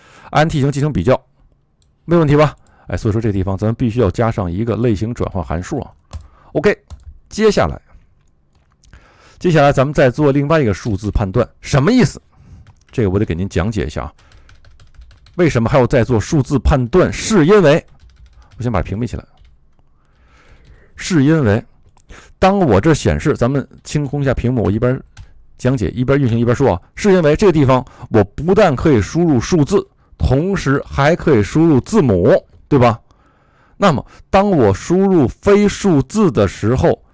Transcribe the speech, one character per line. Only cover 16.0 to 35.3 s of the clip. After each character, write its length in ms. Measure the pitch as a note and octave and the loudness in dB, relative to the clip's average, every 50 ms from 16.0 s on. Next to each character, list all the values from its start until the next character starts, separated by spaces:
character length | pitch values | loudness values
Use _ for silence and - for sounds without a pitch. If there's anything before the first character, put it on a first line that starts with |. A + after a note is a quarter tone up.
| A2+ | 0
做 160 | G#2 B2+ G#2+ | 0 0 -2
数 220 | G2+ - - D#3 | -2 0 -2 -2
字 160 | B2+ - C#3+ C3 | -2 0 -2 -2
判 260 | - - D#3+ C#3 B2 A2+ | 0 0 0 0 0 0
断？ 260 | - F#3 D#3+ - G#2+ | 0 2 2 0 -2
是 320 | - - - A3 G3+ D3 | -4 -4 0 2 2 4
因 160 | D3+ G#3 G#3+ | 4 4 4
为， 240 | F3+ C#3+ D3 E3+ - _ _ _ - - - _ - - _ - - _ - - | 4 4 2 2 -2 _ _ _ -20 -20 -20 _ -20 -20 _ -20 -20 _ -14 -8
我 60 | A2+ | -6
先 80 | B2 | -4
把 100 | A#2 F#2 | -4 -4
屏 160 | C#2+ - - G#2 | -4 -6 -6 -8
蔽 80 | B2 | -8
起 100 | A#2+ - | -8 -8
来。 80 | - - _ _ _ _ - _ _ _ _ _ _ _ _ _ _ _ _ _ _ _ _ _ _ _ _ - - _ - - - _ _ _ | -12 -14 _ _ _ _ -20 _ _ _ _ _ _ _ _ _ _ _ _ _ _ _ _ _ _ _ _ -20 -20 _ -20 -20 -20 _ _ _
是 280 | - - - F#3+ D#3 C3 | -14 -6 -2 0 2 2
因 200 | C#3+ D#3+ D#3+ C#3 | 2 2 2 2
为， 200 | G#2+ G2 A#2 - - _ _ _ _ _ _ _ - - - - - - _ | 0 0 -2 -4 -8 _ _ _ _ _ _ _ -20 -20 -20 -20 -20 -6 _
当 180 | - F#3+ G3 G3+ | 0 0 2 2
我 240 | F#3 C#3+ G2+ - | 2 2 2 4
这 140 | - D#3+ D#3 | 4 2 2
显 240 | - - A2 D2+ D2 | 2 0 0 -2 0
示， 160 | - D#2 - - | 0 -2 -2 0
咱 120 | A#2 A#2+ | -2 -2
们 160 | C#3 C#3 - - - - _ | -2 -2 -4 -8 -12 -20 _
清 200 | - - D3+ D3 | -8 -6 -6 -4
空 200 | C3+ C3+ C#3+ C#3 | -4 -6 -4 -2
一 20 | |
下 80 | C3+ A#2 | -2 -2
屏 180 | - - A#2+ | -2 -2 -2
幕， 120 | C3 B2 G2 | -2 -2 0
我 80 | F#2 | -2
一 80 | G2+ A2 | 0 0
边 200 | B2+ B2 B2+ C3 - _ _ - - - - - - - - - | 0 -2 -2 -4 -6 _ _ -20 -20 -20 -20 -20 -20 -20 -12 -6
讲 180 | - B2 C3+ C3 | -4 -2 -2 -2
解 120 | G#2 - | -2 -4
一 140 | - A#2 B2+ | -4 -4 -2
边 160 | B2 C#3 C#3+ | -2 0 0
运 80 | C#3+ A#2 | 0 0
行 120 | A2+ A#2 | 0 0
一 40 | A#2 | 0
边 140 | A2+ A#2+ - | 0 0 0
说 160 | C#3 A#2+ F2+ | 0 0 0
啊。 80 | F2 - _ _ | -2 -6 _ _
是 180 | - - G#3 F#3 | -4 0 2 2
因 80 | F#3 | 2
为 140 | E3+ D3 D3+ | 2 2 2
这 100 | D#3+ G#3+ | 2 2
个 80 | G3 D#3 | 2 2
地 100 | D#3 C#3+ | 2 2
方 220 | B2 C3 B2+ B2 - - - - - | 2 2 0 -2 -6 -12 -20 -10 -2
我 140 | - A2 G2+ | 0 0 0
不 320 | - - - C#3 E3+ G3 | 0 -4 -6 -2 0 2
但 200 | F#3+ G#3+ F3 C3+ | 4 4 2 2
可 160 | B2 - E3+ | 0 2 2
以 80 | D3 A2 | 2 2
输 220 | F#2+ - - D#3 | 2 0 -2 0
入 180 | F3 E3+ D3 A#2+ | 2 2 2 0
数 240 | A2 - F#3 E3 C#3+ | 0 0 0 0 2
字， 240 | - G3+ G3+ - - _ _ _ _ - - | 2 0 -2 -2 -4 _ _ _ _ -8 -4
同 400 | - D#2 B2 C#3 D#3+ F#3+ G3 E3 | -2 0 0 0 0 -2 -4 -4
时 260 | - C#3 C3+ C#3 - | -2 -2 -2 -2 -4
还 320 | - - - C#3 D3 F3 | -6 -4 -2 0 0 0
可 200 | F3 - F3 D3+ | 0 0 2 2
以 80 | A2 G2+ | 2 2
输 180 | - - D#3 | 0 0 2
入 180 | D#3+ E3+ D3+ B2 | 2 4 4 2
字 220 | - - - A3+ | 0 0 0 2
母， 420 | D#3+ B2 G2+ F2 F2 B2 F3 - - _ _ _ _ - | 2 2 2 2 2 2 2 2 0 _ _ _ _ 0
对 120 | - C3+ | 2 2
吧？ 200 | B2 A#2+ G#2+ - _ _ _ _ _ _ _ _ _ _ _ _ _ _ _ - | 4 2 0 -2 _ _ _ _ _ _ _ _ _ _ _ _ _ _ _ -2
那 120 | G3 G3 D3+ | 0 0 0
么 120 | G#2+ - - - - - _ | 0 -4 -10 -16 -20 -6 _
当 220 | - G3 G3 G#3 | 0 0 2 2
我 220 | G3 D#3 A#2 G2+ F#2+ | 2 2 4 2 2
输 240 | - - - E3 F#3 | 0 -2 -2 0 2
入 280 | G3 G3 F#3+ E3+ C3+ | 2 2 4 2 2
非 400 | G2+ | 0